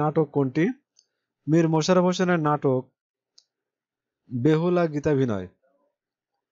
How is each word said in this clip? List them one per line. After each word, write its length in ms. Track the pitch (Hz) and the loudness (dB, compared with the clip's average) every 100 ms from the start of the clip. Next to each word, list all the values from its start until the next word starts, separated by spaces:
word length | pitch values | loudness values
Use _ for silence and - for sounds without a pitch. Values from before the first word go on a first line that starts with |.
নাটক 240 | 151 160 147 143 | -2 0 -2 -2
কোনটি? 280 | 135 151 190 254 _ _ _ _ _ _ - | -2 0 -2 -4 _ _ _ _ _ _ 0
মীর 200 | 160 165 | 2 2
মোশাররফ 360 | 160 151 180 180 | 0 2 2 2
হোসেনের 320 | 180 180 175 151 | 0 0 0 0
নাটক 340 | 147 143 127 131 _ _ _ _ _ _ _ _ _ _ _ _ _ _ | 0 0 -2 -4 _ _ _ _ _ _ _ _ _ _ _ _ _ _
বেহুলা 540 | 127 135 156 175 180 170 | -2 0 2 0 0 -2
গীতাভিনয়। 600 | 147 147 139 131 101 90 _ _ _ _ _ _ _ _ _ _ | -2 -2 0 0 -2 -8 _ _ _ _ _ _ _ _ _ _